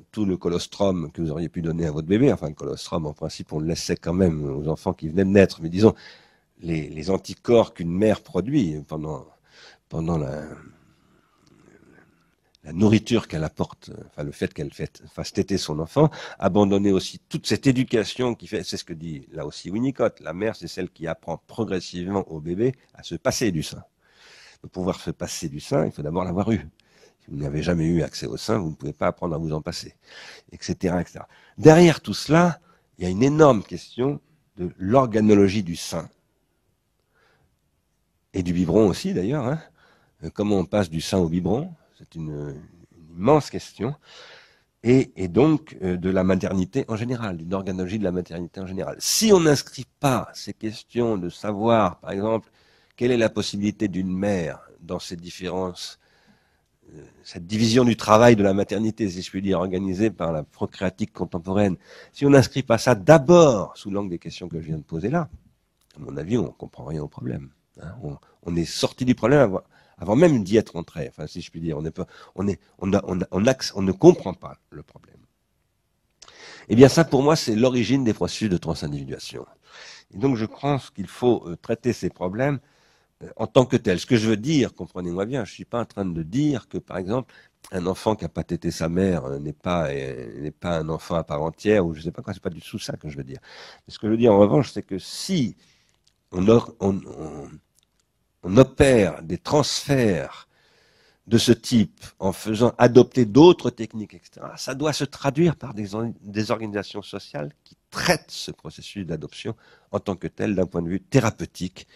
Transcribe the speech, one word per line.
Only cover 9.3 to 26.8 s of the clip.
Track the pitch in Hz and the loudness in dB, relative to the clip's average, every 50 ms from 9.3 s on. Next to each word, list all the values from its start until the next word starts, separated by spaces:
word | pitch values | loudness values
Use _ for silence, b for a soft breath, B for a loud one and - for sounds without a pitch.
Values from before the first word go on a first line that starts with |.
| _ _ b b b b b b b b _ _ | _ _ b b b b b b b b _ _
pendant | - 82 82 82 85 80 | -8 -6 -4 -2 -2 -2
la, | 73 65 69 76 76 78 80 b b b b b b b b b b b b b b b b b b b _ _ _ _ _ _ _ _ _ _ _ _ _ _ _ _ _ _ _ _ _ _ _ | -4 -4 -8 -10 -12 -12 -16 b b b b b b b b b b b b b b b b b b b _ _ _ _ _ _ _ _ _ _ _ _ _ _ _ _ _ _ _ _ _ _ _
la | 73 78 | -12 -2
nourriture | 85 107 104 110 113 110 - 120 107 - - | 2 4 6 6 4 4 2 0 0 0 -2
qu'elle | - 78 78 | -6 -6 -6
apporte, | 78 - - 90 - - _ - - - - - - | -6 -4 -6 -8 -8 -8 _ -20 -20 -20 -20 -20 -18
enfin | _ - 73 | _ -10 -10
le | 71 71 | -10 -6
fait | - 101 90 - | -6 -8 -8 -6
qu'elle | - 76 69 - | -8 -12 -12 -10
fait, | - 80 73 - - - | -12 -12 -12 -12 -18 -20
fasse | - _ - 82 - - | -20 _ -12 -12 -8 -4
téter | - 92 - 98 | -4 -4 -2 -2
son | 90 - - 76 76 | -4 -4 -4 -6 -6
enfant, | 82 80 - 135 156 156 B B B B B B | -6 -4 2 2 2 2 B B B B B B
abandonner | - 98 87 104 104 98 101 98 101 101 95 | -4 0 4 4 4 4 4 2 2 2 2
aussi | 92 - - - - _ _ | 2 0 -4 -12 -16 _ _
toute | - 160 - | -10 -8 -4
cette | - 113 101 - | -4 -4 0 2
éducation | 135 127 123 127 - - 113 98 - - - 123 123 113 | 2 2 2 0 0 0 -2 -2 -2 -4 -4 -4 -4 -4
qui | - - | -6 -10
fait, | 87 - 95 92 | -8 -8 -8 -8
c'est | - - | -8 -10
ce | 190 - | -12 -12
que | - 175 | -12 -14
dit | 80 80 85 78 69 - _ - | -12 -12 -12 -12 -12 -14 _ -14
là | 78 71 | -12 -12
aussi | 73 - - - 87 | -10 -12 -12 -14 -8
Winnicott, | 92 110 123 135 135 - 127 104 - - | -6 -4 -4 -4 -2 -2 -2 -2 -2 -4
la | 71 76 80 | -12 -12 -8
mère | 90 104 110 107 | -4 -4 -6 -6
c'est | - 90 80 | -6 -14 -14
celle | - - 92 87 | -10 -10 -10 -10
qui | - _ 78 | -10 _ -8
apprend | 82 80 - _ - 82 - _ | -8 -8 -8 _ -10 -12 -12 _
progressivement | _ - - 113 92 95 90 - - - 87 87 92 101 98 92 - | _ -8 -8 -6 -4 -4 -6 -6 -8 -10 -10 -8 -4 -4 -4 -4 -4
au | 80 80 | -10 -12
bébé | 76 82 90 95 113 131 131 - _ _ _ | -8 -8 -4 -2 -2 -2 -2 -6 _ _ _
à | - - | -20 -16
se | - - | -14 -14
passer | - - 127 113 - 127 107 90 | -4 -4 -4 -2 0 -2 -2 -2
du | 78 73 | -2 -6
sein. | - - - - _ _ b b b b b b b b b b b b b | -6 -12 -16 -18 _ _ b b b b b b b b b b b b b
Pour | - - | -20 -14
pouvoir | _ 92 90 92 87 - | _ -6 -4 -4 -4 -4
se | - 87 | -6 -10
passer | 78 - 87 85 - - - 76 | -10 -10 -10 -10 -10 -10 -10 -10
du | 69 73 | -10 -10
sein, | - - 139 143 160 | -8 -4 -2 -2 -2
il | - - | -2 -6
faut | - - | -8 -10
d'abord | 147 - 90 90 | -6 -4 -4 -4
l'avoir | 90 85 95 104 107 | -4 -4 -2 -2 0
eu. | 113 92 73 80 _ b | -2 -2 -4 -8 _ b